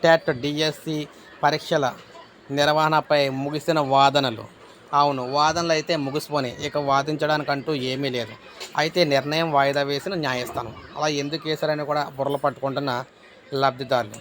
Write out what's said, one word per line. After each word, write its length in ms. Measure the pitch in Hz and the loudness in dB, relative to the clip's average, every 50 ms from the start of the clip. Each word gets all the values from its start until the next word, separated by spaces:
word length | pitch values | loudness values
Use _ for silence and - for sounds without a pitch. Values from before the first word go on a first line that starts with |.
టెట్, 280 | - 165 160 160 - - | 6 6 6 6 4 -2
డిఎస్సి 640 | 147 123 127 147 147 151 156 156 151 - - 160 156 151 147 139 - - - - - - | -4 -2 -4 -4 -2 0 -2 -2 -2 -4 -6 -6 -6 -6 -6 -8 -12 -20 -20 -20 -8 0
పరీక్షల 520 | - 143 151 151 - - 170 156 139 123 120 - - - - - - - - - - - | 0 2 2 0 -2 0 0 2 2 0 -2 -6 -20 -20 -20 -20 -20 -20 -20 -20 -12 -6
నిర్వహణపై 800 | 139 143 143 147 151 156 156 156 156 156 147 - 151 147 139 135 | 0 2 2 4 4 4 2 4 4 2 2 4 2 2 2 2
ముగిసిన 520 | 131 131 139 143 151 151 - - 160 156 | 0 -4 -4 -4 -4 -4 -2 0 0 2
వాదనలు. 640 | 147 131 135 139 139 139 135 147 139 127 113 107 107 - - - - - - - - - | 2 4 4 6 6 6 6 4 2 2 -4 -6 -12 -16 -18 -20 -20 -20 -20 -20 -12 -2
అవును, 400 | - 143 143 147 139 131 123 123 | 2 2 4 4 2 -2 -4 -2
వాదనలు 400 | 135 147 147 156 160 175 170 165 | 0 2 2 2 2 0 0 2
అయితే 240 | 160 156 156 - 170 | 0 0 2 0 -2
ముగిసిపోయినాయి. 720 | 156 139 139 135 151 - - 147 147 131 123 - - 147 | -2 -2 -2 -4 -6 -6 -2 -2 -2 -2 -2 -6 -6 -8
ఇక 100 | 147 - | -4 -4
వాదించడానికంటూ 1000 | 147 147 139 135 139 139 151 156 143 156 151 151 151 147 139 143 139 120 160 156 | -2 0 2 2 2 2 0 -2 -2 0 0 0 0 0 -2 -4 -4 -2 -4 -4
ఏమీ 340 | 139 127 127 131 131 143 139 | -2 -2 -4 -4 -2 -4 -2
లేదు. 240 | 123 123 117 107 110 - - - - - - - - | -2 -4 -6 -6 -10 -18 -20 -20 -16 -16 -16 -6 -2
అయితే 280 | - 151 165 160 180 175 | 0 0 0 4 2 4
నిర్ణయం 480 | 151 139 135 131 147 151 160 165 165 | 4 4 2 2 2 -2 0 0 2
వాయిదా 300 | 147 139 139 139 139 143 | 4 4 4 4 2 0
వేసిన 320 | 143 139 143 139 - 190 196 | 0 -2 -2 -4 -4 -4 -4
న్యాయస్థానం. 600 | 175 151 135 127 123 123 120 - 123 120 113 - - - - - | -2 -2 -2 -2 -2 -4 -6 -6 -8 -8 -8 -12 -16 -18 -16 -8
అలా 120 | 143 151 156 | -4 -2 -2
ఎందుకు 400 | 151 143 139 143 151 160 160 160 | -2 -2 -4 -4 -6 -6 -4 -4
వేశారని 360 | 156 151 - 151 151 151 151 | -4 -2 -2 -2 -2 -2 -2
కూడా 180 | 139 147 151 147 143 143 | -2 -2 -2 -2 -4 -4
బుర్రలు 200 | 135 135 139 139 | -4 -2 -2 -2
పట్టుకుంటున్న 680 | 139 - 143 135 - - 135 131 135 143 139 123 123 127 - - - - - - - - - 143 | 0 0 -2 -2 0 -6 -4 -4 -2 -2 -2 -4 -4 -6 -8 -16 -20 -20 -20 -20 -20 -14 -8 -2
లబ్ధిదారులు. 640 | 135 139 135 127 127 139 120 135 123 117 107 110 - | 0 0 0 0 -2 -2 0 0 0 0 -2 -8 -18